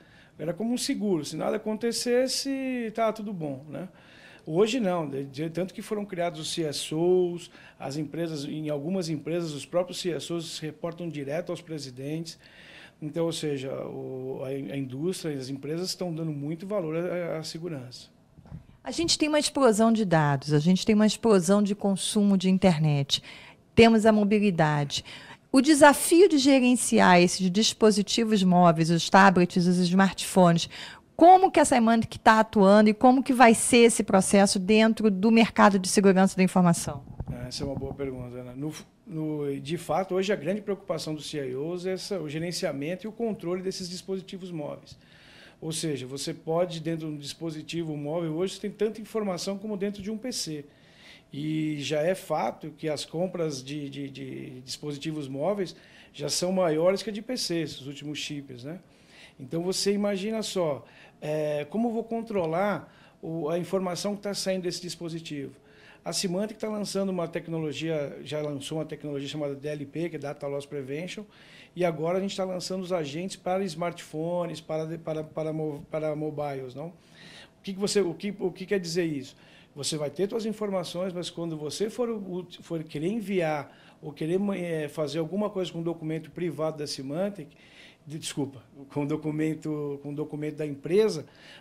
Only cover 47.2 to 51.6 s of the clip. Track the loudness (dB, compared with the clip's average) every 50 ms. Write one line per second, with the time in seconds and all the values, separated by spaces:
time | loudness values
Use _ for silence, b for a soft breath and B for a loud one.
47.2 | -10 -14 -14 -10 -10 -8 -8 -10 -12 -8 -6 -6 -6 -6 -6 -6 -6 -6 -4 -4
48.2 | -4 -4 -4 -4 -4 -4 -6 -8 -10 -10 -4 -2 -4 -4 -2 -6 -14 -8 -6 -4
49.2 | -4 -2 -4 -4 -6 -6 -8 -8 -6 -8 -6 -4 -4 -6 -6 -6 -8 -8 -8 -8
50.2 | -8 -8 -8 -6 -8 -8 -8 -10 -12 b b b b b b b b b b b
51.2 | b _ -12 -8 -6 -4 -2 -2